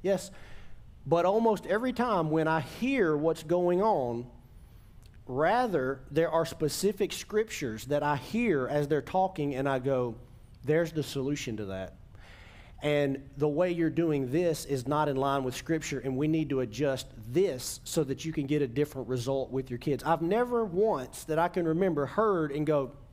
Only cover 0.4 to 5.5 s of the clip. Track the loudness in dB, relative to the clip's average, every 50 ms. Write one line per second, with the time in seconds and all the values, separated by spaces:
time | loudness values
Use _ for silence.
0.4 | -16 -14 -14 -14 -12 -14 -14 -14 -16 -20 -20 -14 0 2 2 4 4 4 4 4
1.4 | 4 4 4 2 0 0 0 0 2 0 0 0 2 2 2 2 2 2 2 2
2.4 | 4 4 2 2 0 -4 -6 -2 0 0 2 4 4 4 2 2 2 0 0 0
3.4 | 0 0 2 2 4 4 4 4 4 4 2 2 0 -2 -2 -4 -6 -10 -16 -20
4.4 | -20 -20 -20 -20 -20 -20 -20 -20 -20 -20 -20 -20 -20 -20 -20 -18 -12 -6 0 2
5.4 | 4 4